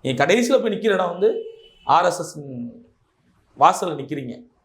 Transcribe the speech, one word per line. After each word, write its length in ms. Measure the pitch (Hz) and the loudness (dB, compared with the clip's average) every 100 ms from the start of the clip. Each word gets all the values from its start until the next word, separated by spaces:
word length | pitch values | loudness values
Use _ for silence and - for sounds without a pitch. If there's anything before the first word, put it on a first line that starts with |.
நீங்க 240 | 131 127 143 | -4 0 2
கடைசியில 360 | 220 240 262 | 2 4 2
போய் 100 | 220 | 2
நிக்கிற 220 | 202 214 | -2 0
இடம் 160 | 190 180 | 0 -2
வந்து 320 | 175 208 381 - - - _ - | 0 0 0 -8 -18 -20 _ 2
ஆர் 200 | 151 180 | 2 4
எஸ் 140 | - | -2
எஸ் 200 | 160 156 139 123 120 - _ _ _ _ _ _ _ - | -10 -12 -14 -12 -12 -14 _ _ _ _ _ _ _ 2
வாசல்ல 280 | 151 185 185 | 4 4 -4
நிக்கிறீங்க. 560 | 151 135 147 123 - - _ | -6 -8 -10 -10 -14 -18 _